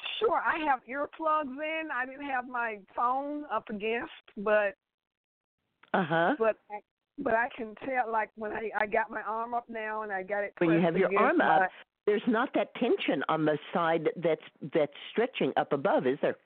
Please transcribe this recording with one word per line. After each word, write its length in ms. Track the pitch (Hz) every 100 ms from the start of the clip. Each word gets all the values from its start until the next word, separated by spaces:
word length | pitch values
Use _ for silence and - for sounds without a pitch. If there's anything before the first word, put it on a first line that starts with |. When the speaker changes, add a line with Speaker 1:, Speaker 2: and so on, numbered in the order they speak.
| - -
Speaker 1:
sure. 180 | 440 311
I 200 | 226 311 302
have 140 | 262 -
earplugs 580 | 269 294 - 320 311
in. 440 | 294 262 311 320 320
I 100 | 254
didn't 220 | 254 262 285
have 200 | 262 247
my 320 | 247 233 214 190
phone 500 | - 240 262 285 294 294
up 200 | 214 -
against, 420 | 214 214 226 - - - -
but 380 | 202 214 208 190 _ _ _ _ _ _ _ _ _ _ _
Speaker 2:
Uh-huh. 420 | - 170 165 170 302
Speaker 1:
but 200 | 220 208 -
I, 100 | 208 - _ _ -
but 160 | 254
I 140 | 226 233 -
can 180 | 220 208
tell, 360 | - 254 226
like, 160 | 220 214 -
when 160 | 214
I, 180 | 214 220 190
I 80 | 214
got 240 | 220 214
my 120 | 233
arm 320 | 196 220 233
up 100 | 240 233
now 320 | 226 214 214
and 100 | 214
I 100 | 190
got 220 | 185 202
it 80 | 202 -
Speaker 2:
When 100 | 170
you 120 | 165
Speaker 1:
pressed 40 |
Speaker 2:
have 120 | 175 170
your 100 | 185
Speaker 1:
against 140 | 196
Speaker 2:
arm 160 | 233 339
Speaker 1:
my 260 | 151 160
Speaker 2:
up, 60 | 185 - - _
there's 180 | - 208 -
not 220 | 220 262
that 200 | - 202
tension 500 | - 247 392 - 165 -
on 160 | 156 156
the 120 | 151 -
side 380 | 185 165 165 160 -
that's, 200 | 170 156 - - 156
that's 180 | 165 147 - -
stretching 440 | - 247 - 151 -
up 160 | 147
above, 340 | 143 185 277 131
is 120 | 139
there? 160 | 170 113